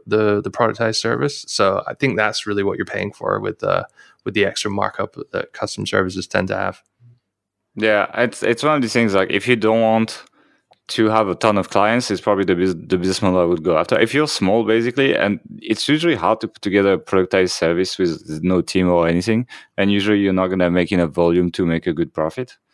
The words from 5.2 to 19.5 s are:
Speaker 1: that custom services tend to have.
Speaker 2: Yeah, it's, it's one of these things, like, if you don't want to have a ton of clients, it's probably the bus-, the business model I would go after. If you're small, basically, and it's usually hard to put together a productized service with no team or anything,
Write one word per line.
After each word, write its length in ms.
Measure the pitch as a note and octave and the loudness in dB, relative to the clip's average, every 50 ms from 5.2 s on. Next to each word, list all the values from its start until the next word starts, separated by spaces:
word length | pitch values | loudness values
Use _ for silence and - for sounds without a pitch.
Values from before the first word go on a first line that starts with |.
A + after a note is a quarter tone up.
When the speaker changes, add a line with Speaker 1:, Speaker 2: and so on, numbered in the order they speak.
| - - | -12 -8
Speaker 1:
that 220 | - F2+ - - - | -8 -8 -8 -8 -10
custom 340 | - G#2+ - - G#2+ F#2+ | -10 -10 -8 -8 -8 -6
services 400 | - G#2 G2+ F#2 F#2 F#2 F#2 F2 | -2 0 0 0 0 -2 -8 -8
tend 220 | - - F#2+ F#2 G2 | -4 -4 -2 -2 -2
to 80 | G2+ | -4
have. 260 | F#2+ G2 F#2+ F#2 - _ _ _ _ A#2+ A#2+ _ _ _ _ _ _ _ _ _ _ _ _ - | -4 -4 -6 -8 -10 _ _ _ _ _ -20 _ _ _ _ _ _ _ _ _ _ _ _ -6
Speaker 2:
Yeah, 300 | G#2 G#2+ A2 G#2+ G2+ - - - A#2 | -2 0 2 2 2 0 0 0 -2
it's, 220 | A#2+ A#2 - - - | -2 -2 -2 -2 -2
it's 200 | A2 A#2 - C#3+ | -2 0 0 0
one 120 | D3+ D3+ | 0 0
of 60 | C#3+ | 0
these 120 | B2 G#2+ - | 0 0 0
things, 220 | A#2+ A#2 G#2 G2 | 2 2 2 2
like, 160 | F#2+ F#2+ - | 2 2 0
if 160 | - G2+ - | -2 -2 0
you 80 | B2 A#2+ | 0 0
don't 260 | A2 G#2+ A2 A2+ A2+ | 2 2 2 2 2
want 420 | A2+ A2 A2+ A2+ A2+ - - - - _ _ _ _ _ _ _ _ _ _ _ _ - | 2 2 2 2 0 -2 -6 -12 -18 _ _ _ _ _ _ _ _ _ _ _ _ -6
to 180 | - - A2 | 0 2 2
have 220 | G#2+ A2 A2 G#2+ G2 | 4 4 2 2 0
a 60 | F2 | 0
ton 220 | - - A2 G#2 | 0 2 2 2
of 120 | G2 F2+ - | 2 0 0
clients, 420 | - G2 G2+ G#2+ A#2 B2 B2 - | 2 2 2 4 2 0 0 -2
it's 80 | G2+ F2+ | -4 -2
probably 240 | - G#2+ G2+ G2 G2 | 0 0 0 2 2
the 120 | F2+ F2+ | 2 2
bus-, 200 | F2 F#2 F#2+ F2 | 2 2 0 -2
the 220 | E2 D#2+ D2+ F#2+ | -2 -4 -2 -2
business 240 | F2 F2 F#2+ F#2 - | 0 0 0 0 0
model 180 | G#2 F#2 F2+ F#2 | 0 2 2 2
I 60 | F2 | 2
would 180 | E2+ F2 E2 D#2 | 2 0 0 0
go 140 | F2+ E2 | 2 2
after. 200 | D#2 F2 - - | 2 2 2 2
If 160 | - A#2 A2+ C3+ | 2 2 2 2
you're 140 | C#3+ D3+ | 0 0
small, 380 | D3 - - G2+ F#2+ G#2+ A#2 A2 | 0 -2 0 0 2 2 2 2
basically, 500 | G#2 A2 A#2 A#2 B2 A#2+ C#3 C3+ C3+ - | 2 2 0 0 0 0 0 0 2 2
and 240 | - - G2+ G2 - - - - - | 2 0 0 -2 -4 -8 -14 -18 -8
it's 280 | - - G#2+ - - | -4 -4 -4 -2 0
usually 280 | - D3+ D#3 E3+ E3+ C#3 | 0 0 0 2 0 0
hard 260 | F#2+ E2 G2 A2 - | 0 0 0 0 0
to 80 | - - | -4 -8
put 120 | - - | -8 -6
together 320 | - G2+ F#2 G2+ G2 G2 F#2+ | -4 0 2 4 4 4 2
a 40 | |
productized 540 | D#2+ - - G2 F#2+ F#2 - - F#2+ F#2 F2+ | 0 0 0 0 0 2 2 2 2 2 2
service 460 | - - E2+ E2 E2+ F2+ F#2+ - - | 0 -2 0 0 0 0 -2 -2 -2
with 440 | - F#2 E2+ D#2 - - D#2 D#2 D#2 E2+ | 0 0 0 -2 -4 -8 -10 -8 -4 0
no 180 | F2+ F#2 F2 | 0 2 0
team 280 | E2 - - F#2+ F#2 F2+ | 0 0 0 0 2 2
or 180 | F2 E2+ E2 | 4 2 2
anything, 400 | E2 E2+ F2 F2+ A2+ A2 A2+ B2 - | 2 2 0 0 0 0 0 -2 -4